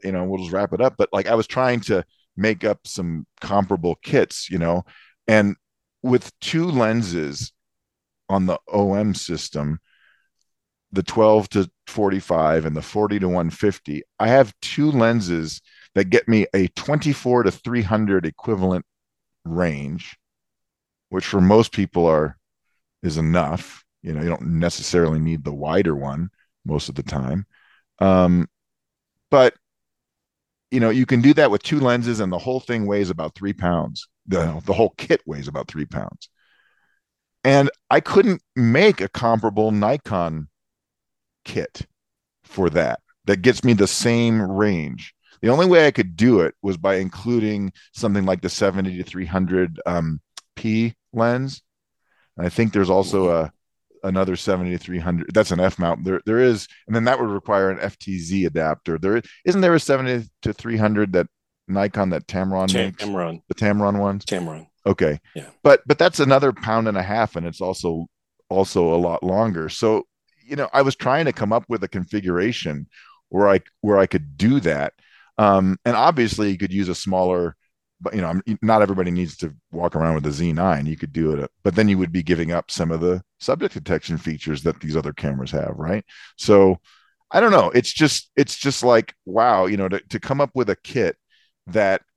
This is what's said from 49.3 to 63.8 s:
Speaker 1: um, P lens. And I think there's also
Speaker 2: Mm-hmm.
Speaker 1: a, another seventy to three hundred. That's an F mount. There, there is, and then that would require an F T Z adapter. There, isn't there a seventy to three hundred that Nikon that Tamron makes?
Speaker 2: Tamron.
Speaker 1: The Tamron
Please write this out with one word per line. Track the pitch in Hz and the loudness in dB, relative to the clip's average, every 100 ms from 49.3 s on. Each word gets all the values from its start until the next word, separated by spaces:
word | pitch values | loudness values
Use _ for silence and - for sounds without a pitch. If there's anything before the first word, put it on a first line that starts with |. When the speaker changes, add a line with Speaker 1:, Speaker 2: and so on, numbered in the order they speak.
| 92 90 92 87 80 | -4 -2 0 -2 -4
Speaker 1:
um, | 87 87 80 78 _ - _ - | -4 -4 -4 -6 _ -20 _ -8
P | 113 110 117 - _ | -4 -2 -2 -6 _
lens. | 113 117 123 135 - _ _ _ _ _ _ _ - | -2 -2 -2 -6 -12 _ _ _ _ _ _ _ -6
And | 87 | -4
I | |
think | - 113 | 0 0
there's | 104 92 | 2 2
also | 95 90 98 90 | 2 2 0 2
Speaker 2:
Mm-hmm. | 82 | 0
Speaker 1:
a, | 78 _ _ _ _ - | -2 _ _ _ _ -10
another | 98 92 95 90 | -4 -2 -2 -2
seventy | - 92 90 | -2 -2 -2
to | 87 | -6
three | - 90 | -8 -6
hundred. | 87 87 - | -4 -4 -2
That's | - 90 | 0 0
an | 87 | 0
F | 92 - | 0 0
mount. | 85 85 | -2 -2
There, | 92 90 | -4 -4
there | 107 117 | -2 2
is, | 127 104 - _ - | 2 0 -6 _ -6
and | 113 | -2
then | |
that | 120 131 | 0 0
would | 117 | -2
require | 101 - 101 95 | -6 -2 0 0
an | 95 | -2
F | 101 - | -8 -10
T | 101 92 | -10 -8
Z | 82 98 85 | -4 -2 0
adapter. | 80 78 76 - 80 | -2 -2 -4 -6 -4
There, | 95 113 - - | -2 -2 -4 -6
isn't | 180 190 | -2 2
there | 180 | 4
a | 165 | 2
seventy | - 135 127 120 104 _ | 2 0 0 -4 -6 _
to | 110 | -8
three | - 117 110 | -6 -4 0
hundred | 107 104 98 | 2 2 2
that | 90 85 _ _ _ - | 0 -2 _ _ _ -6
Nikon | 95 101 107 92 | -2 -2 -2 -2
that | 78 - | -2 -6
Tamron | 92 95 95 95 | -6 -4 -2 -2
makes? | 104 101 87 | -2 -4 -6
Speaker 2:
Tamron. | 101 95 85 85 - | -8 -6 -6 -10 -12
Speaker 1:
The | |
Tamron | - 104 104 | -4 0 0